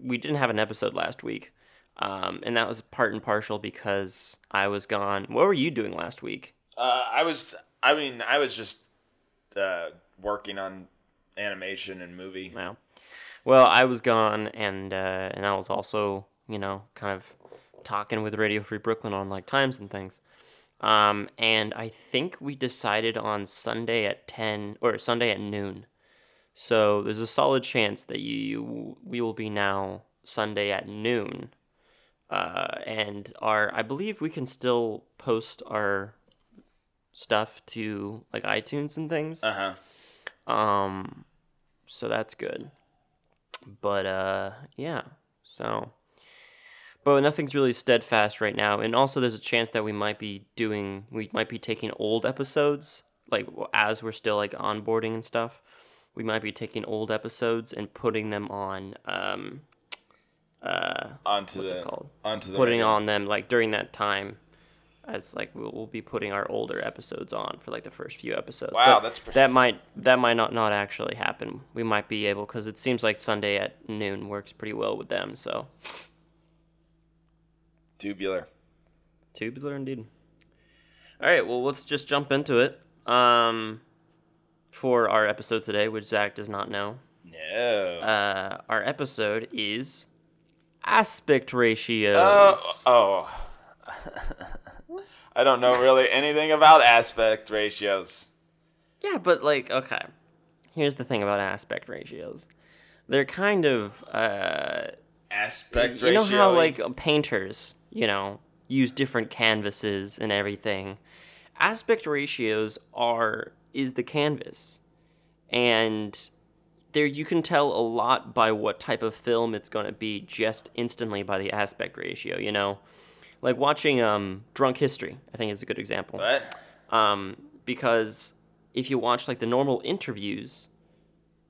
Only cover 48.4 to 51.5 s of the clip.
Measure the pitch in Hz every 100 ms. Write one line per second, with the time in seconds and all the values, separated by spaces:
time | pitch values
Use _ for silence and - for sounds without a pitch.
48.4 | 107 104 104 104 110 117 135 135 123 110
49.4 | - 120 113 113 107 104 104 104 107 98
50.4 | _ - 113 104 98 98 104 113 107 117
51.4 | 110